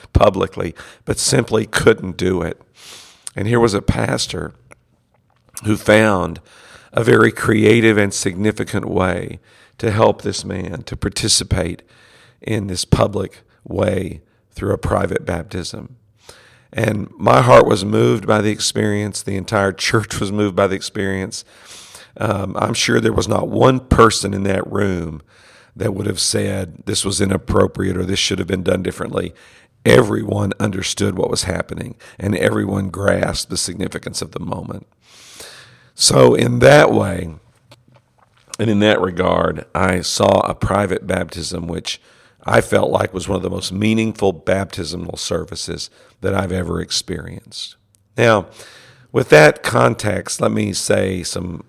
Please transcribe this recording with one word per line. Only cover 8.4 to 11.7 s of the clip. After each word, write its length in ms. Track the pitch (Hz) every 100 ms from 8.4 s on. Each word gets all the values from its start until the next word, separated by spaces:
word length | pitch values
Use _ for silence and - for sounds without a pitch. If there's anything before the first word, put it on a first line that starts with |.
| 107 107 90 101 -
way 540 | 90 92 90 92 95 _ _ _ -
to 120 | 117
help 320 | 107 110 104
this 220 | 101 98
man 400 | 101 95 90 82
to 120 | - -
participate 840 | 101 - 110 - 98 90 85